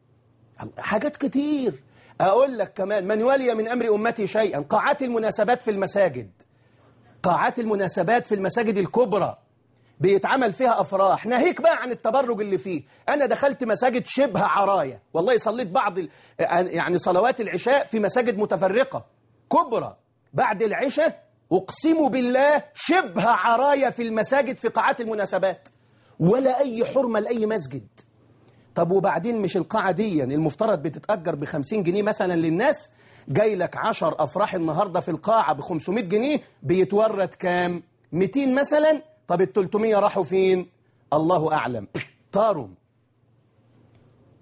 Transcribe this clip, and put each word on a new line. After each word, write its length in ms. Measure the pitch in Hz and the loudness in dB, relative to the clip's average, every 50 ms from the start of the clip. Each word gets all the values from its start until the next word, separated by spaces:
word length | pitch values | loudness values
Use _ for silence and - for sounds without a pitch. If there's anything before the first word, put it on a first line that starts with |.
| _ _ _ _ _ _ _ _ _ _ _ - - - - - | _ _ _ _ _ _ _ _ _ _ _ -18 -18 -16 -14 -10
حاجات 380 | - - 208 214 285 294 - | -6 -4 -4 -2 -2 -4 -6
كتير. 640 | - 277 - - 269 285 294 302 277 254 208 143 - - _ _ _ - - - - | -4 -4 -2 -2 -2 -2 -2 -2 -2 -2 -4 -4 -6 -12 _ _ _ -20 -10 -4 0
أقول 380 | 156 190 196 240 269 277 254 214 | 2 4 4 4 4 2 0 -4
لك 140 | 185 - | -6 -6
كمان، 340 | - - 190 196 214 202 180 | -6 -6 -4 -2 -2 -2 -2
من 160 | 196 214 214 | 0 0 0
ولي 320 | 226 254 269 269 262 240 226 | 2 2 2 2 2 0 0
من 140 | 220 214 220 | -2 -2 -2
أمر 260 | 247 247 233 226 208 | -2 -2 0 0 0
أمتي 320 | 208 220 233 226 - 202 | 0 0 -2 -2 -2 -4
شيئًا، 340 | 180 - 220 220 - - 147 | -2 0 0 0 0 -2 -4
قاعات 420 | 147 - 214 208 175 262 294 285 | -4 0 0 0 2 2 0 0
المناسبات 600 | 269 247 240 226 220 214 - - 208 208 247 247 | -2 -2 -2 -2 -2 -2 0 0 2 2 2 0
في 80 | - 226 | 0 -4
المساجد، 600 | 208 196 190 170 - 202 196 165 131 123 110 95 - _ _ _ _ _ _ _ _ _ _ _ _ _ _ _ _ _ | -2 -2 -2 -2 0 2 2 2 0 -4 -12 -14 -18 _ _ _ _ _ _ _ _ _ _ _ _ _ _ _ _ _
قاعات 360 | - 185 165 147 190 247 - 247 | 0 0 2 2 2 0 -2 -2
المناسبات 680 | 226 220 208 202 196 175 - 202 170 180 233 247 240 | -2 -2 -2 -2 -2 -2 -2 -2 0 2 2 0 0
في 80 | - 214 | 0 -2
المساجد 440 | 196 190 180 - 233 233 220 196 202 | -2 -2 -2 -2 -2 0 0 0 0
الكبرى 600 | 185 147 - 226 254 196 208 196 160 120 101 - _ _ _ _ _ _ _ _ _ _ _ - | -2 0 2 0 2 2 2 0 -2 -2 -6 -8 _ _ _ _ _ _ _ _ _ _ _ 0
بيتعمل 520 | 143 190 196 190 - - 240 269 254 214 | 2 4 4 4 2 2 0 2 2 0
فيها 280 | 170 - 262 247 226 - | 0 2 2 2 2 2
أفراح، 460 | - - 196 190 196 190 165 - - | 0 0 2 2 4 4 2 2 0
ناهيك 340 | 220 247 240 294 359 254 - | 0 0 2 2 2 2 2
بقى 160 | 277 330 311 240 | 2 2 2 2
عن 80 | 240 247 | -2 -6
التبرج 500 | 233 - - 220 226 269 269 240 233 196 | -6 -4 -2 0 2 2 2 0 -2 -4
اللي 180 | 214 202 190 180 | -2 -2 -4 -4
فيه. 240 | - 196 175 139 - _ _ _ - - | -4 -4 -8 -8 -8 _ _ _ -4 -2
أنا 180 | 277 294 269 | 0 0 0
دخلت 380 | 220 240 - 277 285 262 - 254 | 0 0 0 0 0 0 0 -2
مساجد 420 | 226 208 - 247 254 233 247 - | -2 0 0 0 0 0 0 -4
شبه 340 | - - 254 277 247 185 170 | -2 0 0 0 2 2 0
عراية، 600 | 202 175 156 196 196 196 196 180 147 131 113 101 _ _ - | 0 2 2 2 2 2 2 0 0 -2 -6 -12 _ _ -2
والله 220 | 160 180 247 247 214 | 0 2 2 2 2
صليت 300 | - 220 220 247 247 165 | 0 -2 -4 -4 -4 -2
بعض 300 | 185 254 214 208 170 190 | -2 0 0 -2 -4 -6
ال-، 100 | 170 143 - - - - _ - 165 - | -8 -10 -12 -20 -20 -12 _ -4 -2 0
يعني 480 | 175 175 185 165 160 170 143 156 180 170 | 2 2 0 0 -2 -2 -2 0 0 0
صلوات 420 | - 190 180 180 220 254 - - | 0 2 2 2 2 2 0 -2
العشاء 460 | 220 180 165 175 - 233 277 277 - | -4 -4 -4 -2 0 2 2 2 2
في 140 | - - 220 | 0 -2 -2
مساجد 380 | 202 185 - 247 240 240 196 196 | -2 0 0 0 0 0 0 -2
متفرقة 680 | 214 - 208 170 190 185 190 247 269 262 - - - _ _ _ _ _ _ _ _ - | -2 -2 0 0 0 0 2 0 -2 -2 -4 -12 -12 _ _ _ _ _ _ _ _ 0
كبرى 440 | - 320 330 269 226 180 135 107 95 _ _ _ _ _ _ _ - | 2 2 2 2 -2 -4 -6 -6 -12 _ _ _ _ _ _ _ -4
بعد 280 | 143 254 226 214 175 | -2 -2 0 0 -2
العشاء، 600 | 226 214 185 165 247 285 - 294 320 320 - - - _ _ _ _ - | -2 -2 -2 -2 -4 -2 0 0 0 0 0 -4 -18 _ _ _ _ -2
أقسم 560 | 165 180 190 - - - - 320 320 320 294 233 | -2 -2 -2 -4 -8 -2 0 2 2 2 2 0
بالله 540 | 226 262 247 247 247 262 277 294 302 277 - - - | 0 0 0 2 2 4 4 4 4 2 0 -6 -14
شبه 480 | - - - 330 381 359 214 170 214 185 233 | -8 -2 0 2 2 0 0 -2 0 2 2
عراية 600 | 226 185 185 233 233 233 269 285 285 277 269 240 | 2 2 2 2 2 2 4 2 2 2 2 0
في 120 | - - | -2 -4
المساجد 540 | 233 226 220 220 202 - 262 285 269 262 254 | -6 -4 -2 -2 -2 0 2 0 0 0 -2
في 120 | - - 220 | -4 -4 -4
قاعات 320 | - 233 190 254 277 247 | 0 0 0 0 0 -2
المناسبات، 680 | 233 220 220 214 196 185 202 185 185 190 175 - - - _ _ _ _ _ _ _ _ _ - | -4 -6 -4 -4 -4 -2 -2 0 0 -2 -2 -4 -12 -20 _ _ _ _ _ _ _ _ _ 0
ولا 400 | 156 175 226 262 269 254 254 247 | 2 2 4 4 2 2 2 2
أي 240 | 285 262 226 233 226 | 0 -2 -2 -2 -2
حرمة 360 | - - 269 262 233 220 214 | 0 0 0 0 2 0 -2
لأي 260 | 214 233 247 226 214 | -2 -2 -2 -2 -2
مسجد. 400 | 214 220 202 147 127 139 131 - - _ _ - _ _ _ _ _ _ _ _ _ _ _ _ _ - | -2 -2 -4 -6 -8 -12 -14 -14 -16 _ _ -20 _ _ _ _ _ _ _ _ _ _ _ _ _ -2
طب 160 | 170 170 170 | -2 0 2
وبعدين 520 | 190 196 180 190 151 170 170 240 233 220 | 2 2 2 2 0 0 -2 -2 -2 -2
مش 140 | 196 165 - | -2 -2 -2
القاعة 340 | 180 156 - - 220 185 190 | -2 -2 -2 -2 0 0 0
دي 320 | 175 160 - 214 175 151 131 | 0 0 0 0 0 0 0
المفترض 580 | 123 143 156 160 151 - - 214 226 202 156 | 0 0 0 0 -2 -2 0 0 0 0 0
بتتأجر 520 | 139 165 131 165 - - 214 185 156 175 156 | -2 -6 -8 -6 -4 -4 -4 -2 -2 -4 -6
بخمسين 480 | 143 143 - - 143 135 - 220 214 | -6 -6 -6 -6 -6 -4 -4 -2 -2
جنيه 200 | 175 170 180 208 | 0 0 0 0
مثلًا 300 | 202 220 208 - 202 185 | 0 0 0 0 0 0
للناس؟ 560 | 175 165 160 160 160 180 240 311 - - - - _ _ _ - - - - - | 0 0 0 0 0 2 2 0 0 -2 -4 -18 _ _ _ -20 -20 -16 -8 -2
جاي 280 | 139 196 214 214 208 | 0 2 2 2 2
لك 300 | 180 170 165 - 127 147 | -2 -4 -4 -4 -4 -2
عشر 280 | 220 214 - 185 156 147 - 156 | -2 -2 0 -2 -2 0 0 -2
أفراح 300 | 139 - 180 208 - 190 | -2 -2 -2 -2 -2 -2
النهاردة 460 | 180 165 160 151 175 208 190 165 180 | -2 -2 -2 0 -2 -2 -2 -2 -4
في 100 | - 185 | -4 -4
القاعة 440 | 165 - - - 226 220 - 151 151 | -6 -4 0 2 2 2 2 2 -2
بخمسمية 480 | 139 131 - 175 156 - 180 185 247 | -4 -4 -6 -6 -6 -4 -4 -4 -4
جنيه، 360 | 208 165 202 214 247 294 302 226 - - _ _ | -2 -2 0 0 0 0 -2 -2 -4 -8 _ _
بيتورد 640 | - 135 180 185 180 - 202 208 220 220 208 196 185 - | -2 0 2 2 2 2 2 2 2 2 2 0 -4 -4
كام؟ 540 | - - 185 180 180 180 180 175 175 170 - _ _ _ _ - | -4 -4 -2 -2 0 0 0 -2 -4 -6 -10 _ _ _ _ -6
ميتين 420 | 147 170 196 - - 277 277 262 254 | -2 -2 0 0 0 0 0 2 2
مثلًا؟ 480 | 277 285 277 294 302 302 311 311 277 - - _ _ _ - | 0 0 2 2 2 4 4 2 2 -2 -12 _ _ _ -2
طب 120 | 175 175 | 0 0
التلتمية 560 | 190 185 - 214 185 - - 208 220 226 214 | 0 0 0 -2 -2 0 0 0 0 2 2
راحوا 280 | 196 202 196 - 196 175 | 2 2 2 0 -2 -2
فين؟ 460 | 127 180 190 190 190 185 180 175 - _ _ _ _ _ _ _ - | 0 2 2 4 4 2 0 -2 -6 _ _ _ _ _ _ _ -2
الله 400 | 143 151 160 165 185 160 156 156 | 0 0 2 2 2 2 0 0
أعلم. 360 | 156 147 117 127 120 110 101 - - - - - _ _ _ _ | 0 -2 -2 -2 -6 -8 -8 -8 -10 -10 -12 -12 _ _ _ _
طاروا. 360 | - 196 220 220 196 151 117 98 90 _ _ _ _ _ _ _ _ _ _ _ _ _ _ _ _ _ _ _ _ _ _ _ _ _ _ _ _ _ _ _ _ _ | 0 0 2 2 0 -2 -6 -12 -16 _ _ _ _ _ _ _ _ _ _ _ _ _ _ _ _ _ _ _ _ _ _ _ _ _ _ _ _ _ _ _ _ _